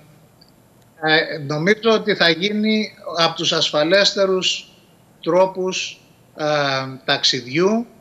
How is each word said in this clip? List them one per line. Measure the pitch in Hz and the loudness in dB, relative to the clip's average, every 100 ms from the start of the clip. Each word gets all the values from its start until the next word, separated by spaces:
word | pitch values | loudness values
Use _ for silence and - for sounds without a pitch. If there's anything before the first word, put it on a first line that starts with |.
| - - _ _ _ _ _ _ _ _ | -20 -20 _ _ _ _ _ _ _ _
ε, | 156 156 151 160 139 | 2 2 0 -6 -6
νομίζω | 151 170 214 226 | -2 0 2 2
ότι | 214 202 | 2 0
θα | 190 170 | 2 2
γίνει | 160 196 208 214 220 196 - - 165 | 2 -2 0 0 0 -2 -10 -10 -2
από | 165 160 | -2 0
τους | 151 | -2
ασφαλέστερους | 165 143 151 151 196 196 202 190 190 175 - - - _ _ _ _ | -2 0 0 2 4 2 0 0 0 -2 -4 -10 -20 _ _ _ _
τρόπους, | 165 175 190 185 185 185 - - _ _ _ - | 0 2 2 0 -4 -4 -8 -12 _ _ _ -6
ε, | 151 147 143 135 135 131 | -2 0 0 -2 -4 -8
ταξιδιού | - 139 - 127 120 139 190 220 240 - | -2 0 0 -2 -4 0 2 0 -4 -14